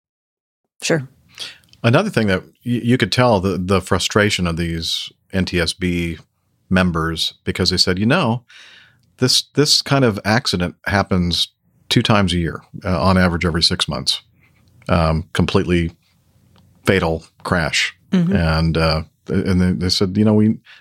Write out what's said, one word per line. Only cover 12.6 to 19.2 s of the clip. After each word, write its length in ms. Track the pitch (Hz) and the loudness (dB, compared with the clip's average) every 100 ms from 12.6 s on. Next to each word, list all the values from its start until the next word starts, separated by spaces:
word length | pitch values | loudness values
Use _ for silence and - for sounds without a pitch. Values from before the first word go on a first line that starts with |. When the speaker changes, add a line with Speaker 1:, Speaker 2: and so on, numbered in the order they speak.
| - - | -14 -10
Speaker 2:
uh, 160 | 95 85 | -4 0
on 160 | 92 92 | 2 4
average 280 | 90 85 | 2 0
every 180 | 87 80 | -2 0
six 240 | - 90 - | 0 -2 -4
months, 360 | 67 69 - - _ _ _ _ _ - | -6 -4 -6 -8 _ _ _ _ _ -2
um, 400 | 90 80 80 - | 0 2 0 -2
completely 600 | - 85 101 87 87 82 - _ _ _ _ _ _ _ _ - | -2 0 0 0 0 0 -6 _ _ _ _ _ _ _ _ 0
fatal 380 | 95 82 80 - _ | 2 2 -4 -8 _
crash." 500 | - 90 73 - - - _ | -4 -2 0 -2 -4 -8 _
Speaker 1:
Mm-hmm. 240 | 185 170 | -2 0
Speaker 2:
And, 420 | 95 80 80 82 82 | 0 0 0 0 0
uh, 260 | 80 80 82 _ | 0 -2 -6 _